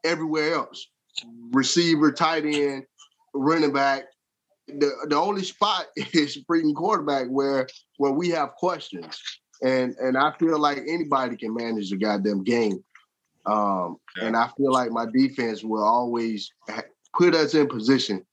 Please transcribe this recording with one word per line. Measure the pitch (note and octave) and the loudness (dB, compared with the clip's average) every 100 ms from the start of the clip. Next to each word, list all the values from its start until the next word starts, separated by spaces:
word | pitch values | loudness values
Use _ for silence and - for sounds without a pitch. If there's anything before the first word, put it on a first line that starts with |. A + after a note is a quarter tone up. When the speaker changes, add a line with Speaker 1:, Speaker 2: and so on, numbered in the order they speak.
Speaker 1:
everywhere | D#3+ E3 D#3+ D#3 D3+ | 0 -2 -2 0 0
else. | D#3+ - - - _ _ - - A#2 A#2 | -2 -4 -12 -20 _ _ -16 -16 -20 0
Receiver, | B2+ B2+ E3+ E3+ D#3 D3+ | 2 4 2 4 4 4
tight | D3 D#3+ D#3+ | 4 0 2
end, | D3+ D3 C#3+ C3+ B2+ _ - _ _ | 0 0 0 -2 -12 _ -20 _ _
running | C#3+ C#3 E3 D3 | -2 2 2 2
back. | C#3 C#3 C3+ - _ _ _ _ _ - | 2 2 0 -6 _ _ _ _ _ -16
The, | C#3+ C#3+ B2+ D3+ | 0 0 0 -2
the | D3 | 0
only | F#3+ G3+ | 0 -2
spot | F#3 - G#3 F#3 D#3 | -6 -2 -2 0 -6
<laughs> | - | -10
is | C3 E3 C#3+ C#3+ - | -2 0 0 -6 -2
freaking | E3 D3+ | 0 0
quarterback | D3 F3+ G3+ D3 C#3 B2+ | 0 0 0 0 -2 -2
where, | C3 C#3 C3+ B2+ - _ - | -2 0 0 -2 -10 _ -2
where | C#3 | 0
we | C#3 F3 | 0 0
have | E3 C#3 | -2 -4
questions. | - F3+ E3 - C#3+ D3+ - - - _ _ | -2 -2 -2 -10 -14 -14 -14 -14 -16 _ _
And, | C3 C3 B2+ - | 0 2 0 -2
and | C3 C3 | 0 2
I | D3+ - | 2 2
feel | E3 D#3 | 0 2
like | D3 C#3 | 0 0
anybody | C#3+ E3+ D3+ C#3 B2+ | -4 -4 0 0 -2
can | A#2 A2 | -6 -6
manage | A2+ A#2 A2 F#2+ | -4 -4 -4 -4
the | F#2+ | -2
goddamn | G#2+ G#2 G2+ G2+ | -2 0 0 -2
game. | F#2+ A#2+ A2 F#2 _ - _ _ _ _ | 0 2 0 -2 _ -20 _ _ _ _
Um, | - G#2+ G2+ F#2+ F2 - - - | -2 0 0 0 -4 -8 -16 -8
Speaker 2:
Yeah. | A2+ | -2
Speaker 1:
and | |
I | A2+ A#2+ - | 0 0 0
feel | C#3 | 2
like | B2+ A#2+ | 2 0
my | A#2 | -4
defense | A2+ B2+ C3+ C3+ A#2 G#2+ | -2 2 2 0 -4 -4
will | G#2+ G#2+ | -4 0
always | G#2+ A#2+ A#2+ A#2+ A#2 G#2+ - _ - | 2 2 0 -2 -4 -6 -10 _ -12
ha-, | G#2+ - _ _ | -12 -12 _ _
put | - F3 | 2 4
us | D#3+ D3 | 4 4
in | D#3 C#3 | 4 2
position | A#2+ A2 C3 - F#2+ - | 0 2 2 2 -4 -6